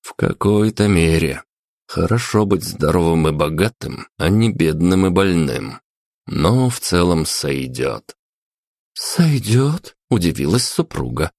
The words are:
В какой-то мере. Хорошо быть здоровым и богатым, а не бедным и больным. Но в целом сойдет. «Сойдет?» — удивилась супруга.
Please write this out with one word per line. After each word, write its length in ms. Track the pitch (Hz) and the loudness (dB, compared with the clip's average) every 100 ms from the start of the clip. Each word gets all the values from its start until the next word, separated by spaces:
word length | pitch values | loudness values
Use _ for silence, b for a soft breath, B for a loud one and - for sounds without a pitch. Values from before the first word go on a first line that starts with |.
В 120 | - | -16
какой-то 720 | - - - 98 104 110 107 104 | -4 -4 0 0 2 0 2 2
мере. 560 | 92 82 80 78 65 - _ _ _ _ | 4 2 2 0 -6 -14 _ _ _ _
Хорошо 580 | - 85 117 - 104 101 | -4 -2 -2 0 0 2
быть 180 | 95 | 0
здоровым 640 | - - 76 87 82 82 80 | -2 -4 0 2 2 2 2
и 40 | |
богатым, 760 | 76 76 80 101 _ 67 - - - | 0 -2 0 -2 _ -12 -12 -16 -4
а 120 | 82 | 0
не 240 | 107 113 | 2 2
бедным 540 | 95 80 78 87 95 95 | 2 0 2 2 4 2
и 20 | |
больным. 720 | 90 98 85 73 62 58 - _ _ _ _ - | 2 2 2 0 -4 -8 -14 _ _ _ _ -8
Но 420 | - 78 127 127 | 0 2 2 0
в 100 | 120 | -2
целом 460 | - 87 87 82 78 | -2 2 2 2 -2
сойдет. 880 | - 71 69 65 62 65 - - _ _ _ _ _ _ _ _ - | -4 -4 -4 -6 -6 -6 -6 -14 _ _ _ _ _ _ _ _ -14
«Сойдет?» — 960 | - - 165 139 104 120 139 160 - _ _ | -6 0 2 2 2 2 2 -2 -10 _ _
удивилась 580 | 113 85 76 71 117 - | 0 0 0 0 0 0
супруга. 640 | - - 78 62 64 80 | -4 -4 -6 -8 -4 -6